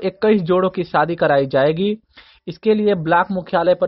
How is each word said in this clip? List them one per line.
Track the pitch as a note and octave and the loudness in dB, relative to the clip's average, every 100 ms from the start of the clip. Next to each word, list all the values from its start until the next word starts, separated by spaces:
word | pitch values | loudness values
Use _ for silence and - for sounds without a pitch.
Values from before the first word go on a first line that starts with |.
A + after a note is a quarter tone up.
इक्कीस | F#3+ - G#3+ G#3+ | -4 -2 2 2
जोड़ों | E3 F#3 F#3 | 2 0 0
की | F#3 E3+ | -2 -4
शादी | E3 D#3 E3+ | 0 0 0
कराई | D#3 C#3 C#3 | 0 2 0
जाएगी। | C3+ C#3+ D#3+ G3+ G#3+ _ _ - _ - | 2 0 0 -2 -4 _ _ -20 _ -16
इसके | E3 A3 | -6 -2
लिए | G#3+ G#3 G3 | 0 0 0
ब्लॉक | D#3 E3+ F#3 | 0 0 0
मुख्यालय | F#3+ E3 F#3 E3+ | -4 -4 -2 0
पर | F3+ | 0